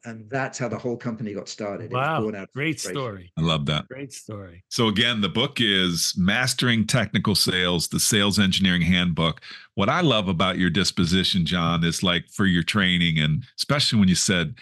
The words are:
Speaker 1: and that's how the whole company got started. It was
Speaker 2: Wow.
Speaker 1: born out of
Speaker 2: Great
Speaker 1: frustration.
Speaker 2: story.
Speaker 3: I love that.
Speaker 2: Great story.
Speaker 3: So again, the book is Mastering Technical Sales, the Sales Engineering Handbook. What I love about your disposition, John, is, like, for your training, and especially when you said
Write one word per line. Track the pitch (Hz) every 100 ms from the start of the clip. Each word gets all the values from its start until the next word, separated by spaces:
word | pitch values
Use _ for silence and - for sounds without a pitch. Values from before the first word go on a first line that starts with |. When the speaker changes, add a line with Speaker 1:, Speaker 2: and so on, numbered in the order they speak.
| 117
Speaker 1:
and | 110 107
that's | 135 135 -
how | 120
the | 107
whole | 123 117
company | 120 110 107
got | 101 -
started. | - 101 95 107
It | 123
was | 147
Speaker 2:
Wow. | 156
Speaker 1:
born | 107 101
out | 92
of |
Speaker 2:
Great | 131 156 139
Speaker 1:
frustration. | 95 101
Speaker 2:
story. | 123 98 87 -
Speaker 3:
I |
love | 82 80 71
that. | 76 -
Speaker 2:
Great | 131 139
story. | - - 104 95 85 -
Speaker 3:
So | - 113
again, | 101 120 113
the | 95
book | 113 139 131
is | 110 95 92 85 - -
Mastering | 90 117 131 - 123 113 107
Technical | 127 98 107 104 95
Sales, | - 90 90 85 -
the | 90
Sales | - 107 101 104
Engineering | 95 - 95 90
Handbook. | 82 90 90 80 82 - - - - -
What | 101
I | 160
love | 160 110 95
about | 82 95 87
your | 90
disposition, | 95 87 - 85 92 87 95 80
John, | 90 85 85
is, | 85 -
like, | 95 85 -
for | - 98
your | 87
training, | 82 107 92 90 85 78
and | 76 78 - -
especially | - 143 - 110
when | 92
you | 87
said | - 90 80 -